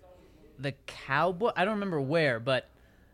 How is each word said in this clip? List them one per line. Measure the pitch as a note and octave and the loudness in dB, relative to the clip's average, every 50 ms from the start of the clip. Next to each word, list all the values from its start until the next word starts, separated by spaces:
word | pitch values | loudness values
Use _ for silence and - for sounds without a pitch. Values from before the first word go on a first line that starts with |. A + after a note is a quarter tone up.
| - - - - - - - - - - - - | -20 -20 -20 -20 -20 -20 -20 -20 -20 -20 -14 -8
the | C3+ C#3+ C3+ - _ - | -8 -8 -8 -8 _ -18
Cowboy-, | - - - - C3+ D3 E3 F#3 F#3 E3+ A3+ A#3 - | -16 -14 -4 0 2 2 2 2 2 0 -2 0 2
I | - F3+ | 2 0
don't | G#3 A3 | 0 0
remember | G3+ G3+ G3 E3+ D3 | -2 -2 -2 -2 -2
where, | C3+ C3 D#3 E3+ D#3 C#3 A#2+ A2+ | 0 0 2 2 2 2 2 0
but, | A#2 C3+ C3 B2 - - - _ - - - - - - | 0 0 0 0 -2 -6 -12 _ -20 -20 -20 -20 -20 -20